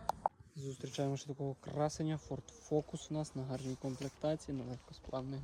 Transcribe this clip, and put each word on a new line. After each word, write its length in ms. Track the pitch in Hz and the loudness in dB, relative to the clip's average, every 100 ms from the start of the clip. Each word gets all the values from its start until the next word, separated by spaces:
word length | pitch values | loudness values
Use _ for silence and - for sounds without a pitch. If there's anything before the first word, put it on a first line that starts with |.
| - - - - - - | 0 0 -2 -4 -10 -6
Зустрічаємо 640 | 135 135 135 - 139 139 | -4 -4 -2 2 2 2
ще 100 | 143 | -2
такого 280 | 135 139 135 | -4 -4 -4
красення, 580 | - - 151 - 156 156 - | -4 2 2 4 2 2 -2
Ford 400 | 135 - - - | -6 -6 -14 2
Focus 380 | 151 147 165 - | 4 4 -2 -2
у 20 | |
нас 220 | 151 151 135 | 0 0 -2
на 80 | |
гарній 340 | 131 131 131 131 | 0 0 0 0
комплектації, 760 | 139 127 139 - 151 156 - 139 | 0 0 -2 2 2 2 2 -2
на 60 | |
легкосплавних 760 | 123 123 - 156 - 131 131 135 | -2 -4 -8 -12 -2 -2 0 -2